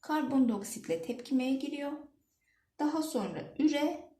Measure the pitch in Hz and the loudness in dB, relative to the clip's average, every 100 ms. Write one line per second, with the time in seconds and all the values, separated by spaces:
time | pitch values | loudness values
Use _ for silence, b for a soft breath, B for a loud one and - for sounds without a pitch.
0 | - 311 262 269 247 202 202 - - 247 | 0 0 2 4 4 2 -4 -10 -4 -4
1 | - 240 - 262 254 269 285 285 285 302 | -4 -8 0 0 2 0 -2 -4 -4 -6
2 | - _ _ _ _ _ _ _ 294 320 | -12 _ _ _ _ _ _ _ 0 2
3 | 311 262 185 160 - - 302 285 294 - | 0 -2 -2 -6 -10 2 4 4 0 0
4 | - | -10